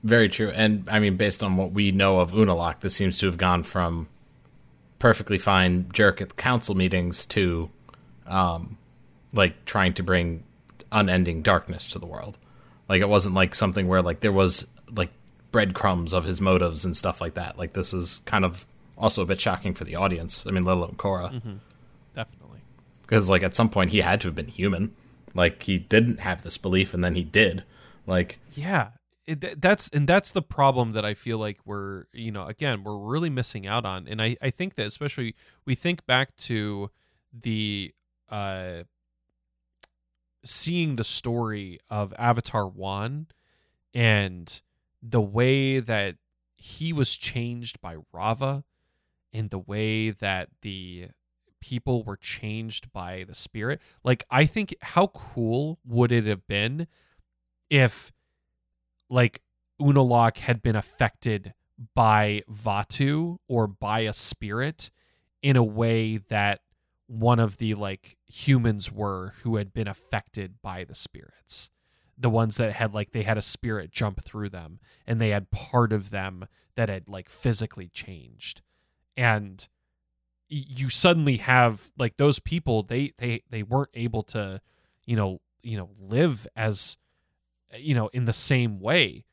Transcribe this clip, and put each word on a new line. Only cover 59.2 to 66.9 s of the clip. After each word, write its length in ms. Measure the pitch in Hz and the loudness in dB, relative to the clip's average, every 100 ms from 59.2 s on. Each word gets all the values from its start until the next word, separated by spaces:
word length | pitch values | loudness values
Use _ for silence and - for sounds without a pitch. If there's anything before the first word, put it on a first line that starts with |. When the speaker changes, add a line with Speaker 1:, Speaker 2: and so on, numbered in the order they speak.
| 120 - _ _ _ _ | 2 0 _ _ _ _
Speaker 2:
Unalaq 580 | 143 139 127 120 117 - | 4 6 6 6 4 2
had 240 | - 117 | -4 -2
been 140 | 123 110 | 0 -2
affected 800 | - - 110 _ 123 107 98 - _ _ 117 | -4 -2 -2 _ -4 -4 -6 -20 _ _ -8
by 480 | - 113 107 107 104 - | 2 4 6 4 0 -6
Vatu 880 | 107 110 101 101 - 139 151 170 175 _ | -8 -4 -4 -4 -2 0 0 -4 -8 _
or 180 | 123 107 | 0 0
by 340 | 98 101 110 | -4 -4 -2
a 120 | 110 | 0
spirit 800 | 104 - - 107 107 139 160 - _ _ _ _ _ | 2 2 0 -4 -4 -4 -6 -10 _ _ _ _ _
in 140 | 139 131 | 2 4
a 80 | |
way 520 | 113 107 117 113 110 110 | 4 0 0 0 0 -4
that 440 | 101 107 101 98 _ _ _ | -4 -2 -2 -2 _ _ _